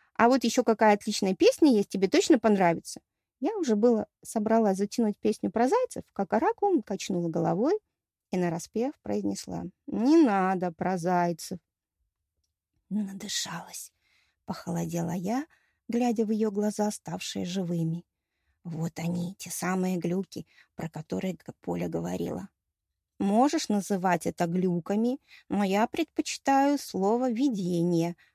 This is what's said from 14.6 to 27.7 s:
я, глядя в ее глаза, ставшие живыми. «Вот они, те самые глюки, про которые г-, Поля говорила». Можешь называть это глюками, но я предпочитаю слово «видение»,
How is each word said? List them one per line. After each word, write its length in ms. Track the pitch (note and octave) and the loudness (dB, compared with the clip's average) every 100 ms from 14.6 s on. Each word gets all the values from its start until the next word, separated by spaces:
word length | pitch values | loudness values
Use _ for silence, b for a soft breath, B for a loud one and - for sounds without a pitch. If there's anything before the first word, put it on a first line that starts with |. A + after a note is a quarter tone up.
| - E3+ E3+ E3+ E3 | -6 -6 -4 -4 -4
я, 340 | F3 F3+ A#3+ D#4 _ _ _ - | -4 -4 -4 -6 _ _ _ -6
глядя 380 | A3+ B3 A3+ A3 | -2 0 0 -2
в 60 | |
ее 200 | A3 A3 | 0 0
глаза, 400 | G3+ G#3 G#3 G#3 | 0 -2 -2 -2
ставшие 540 | - - F3 - G3 F#3 | -4 -10 -10 -8 -8 -6
живыми. 580 | F#3 F3 F3 E3 E3 - _ _ _ _ _ - | -4 -4 -2 -2 -4 -10 _ _ _ _ _ -12
«Вот 340 | E3 E3 - | -8 -8 -6
они, 360 | E3 F3 F3 G3 | -6 -4 -6 -10
те 140 | F3+ | -12
самые 460 | - F3 F#3 F#3 F#3 | -8 -4 -2 -2 -2
глюки, 480 | E3 F3+ F#3+ - - b b - | -2 -4 -4 -12 -16 b b -12
про 140 | E3 | -10
которые 460 | D#3+ D#3 F#3 F#3+ E3+ | -10 -8 -6 -6 -8
г-, 180 | - - | -14 -14
Поля 260 | - F3 E3+ | -8 -6 -4
говорила». 640 | E3 E3+ F3+ E3+ - G3 _ _ _ _ _ _ _ | -4 -6 -6 -6 -6 -12 _ _ _ _ _ _ _
Можешь 500 | G3+ G#3 C4+ E4 - | 0 2 2 0 -2
называть 560 | G#3 F#3+ G3 F#3 E3+ - | -2 -2 -2 0 0 -2
это 220 | - F3 | -2 -2
глюками, 720 | F3+ F#3 F3 E3 G3+ A#3 C4 b b _ | 0 0 -2 -2 0 0 -2 b b _
но 140 | G3+ | -2
я 240 | G3+ G3 A3+ | 0 2 0
предпочитаю 920 | - E4 - D4+ - - C4+ C#4 C#4+ | -2 -4 -4 -6 -4 2 4 4 2
слово 520 | - F#3 F#3+ A#3 B3+ | -2 -2 0 2 0
«видение», 840 | A3+ C#4+ G#3 F3 | 0 0 0 -2